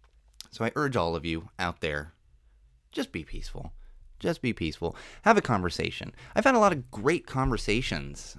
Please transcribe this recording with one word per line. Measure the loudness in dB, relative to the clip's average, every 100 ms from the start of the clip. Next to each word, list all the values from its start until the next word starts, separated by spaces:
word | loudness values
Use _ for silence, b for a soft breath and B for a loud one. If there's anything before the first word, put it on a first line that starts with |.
| _ _ _ -20 -16
So | -6 -4
I | 0
urge | 0 2
all | 2 0
of | -2
you | -4 -6 -4
out | -4 -2
there, | -2 -2 -6 -12 _ _ _ _ _ _ _
just | -6 -6
be | -6
peaceful. | -8 -8 -8 -10 -12 -16 -20 -20 -20 -6
Just | -4 -2
be | -2
peaceful. | -2 -2 -2 -4 -6 B B
Have | 4 4
a |
conversation. | 4 2 0 -2 -4 -4 -10 -14 B B
I've |
had | 6 6
a |
lot | 6
of | 4 -2
great | -2 0 0 0
conversations, | -2 0 0 2 0 0 -4 -4 -10 -14